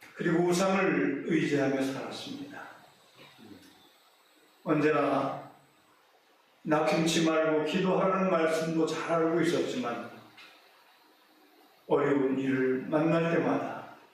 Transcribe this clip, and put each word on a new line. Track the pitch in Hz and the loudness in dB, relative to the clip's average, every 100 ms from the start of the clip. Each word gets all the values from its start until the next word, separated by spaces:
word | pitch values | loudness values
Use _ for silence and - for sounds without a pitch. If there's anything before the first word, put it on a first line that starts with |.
| - - | -18 -6
그리고 | 170 165 175 | 0 2 2
우상을 | 175 190 190 175 143 - - - | 2 2 2 0 0 0 -2 0
의지하며 | 156 143 139 131 131 | 0 2 0 0 0
살았습니다. | 135 - - - - 120 - - - - - - _ - - - - - - - - _ _ _ _ _ _ _ - | -2 -6 -10 -12 -12 -12 -14 -16 -18 -20 -20 -20 _ -20 -20 -20 -20 -20 -20 -20 -20 _ _ _ _ _ _ _ 0
언제나 | 151 151 - - 135 - - - - _ _ _ _ _ _ _ _ _ _ | 2 4 2 2 0 -2 -6 -12 -20 _ _ _ _ _ _ _ _ _ _
낙심치 | 160 151 156 165 165 170 160 | -2 0 2 2 2 2 2
말고 | 160 156 156 151 | 2 2 0 0
기도하라는 | 180 185 180 190 190 185 | 0 0 2 2 0 2
말씀도 | 165 160 160 165 160 151 | 2 2 0 0 0 0
잘 | - - | -2 -2
알고 | 165 160 170 | 0 2 2
있었지만 | 170 139 - 127 120 104 - - - - - - - - - _ _ _ _ _ _ - - _ - | 2 0 -2 -4 -6 -6 -10 -16 -20 -20 -20 -20 -20 -20 -20 _ _ _ _ _ _ -20 -20 _ 0
어려운 | 139 143 139 131 131 | 2 4 2 2 0
일을 | 135 131 131 131 - | 0 2 2 0 0
만날 | 156 165 165 165 | 0 2 2 2
때마다 | - 135 135 - - - - - | 0 0 -2 -4 -10 -14 -20 -20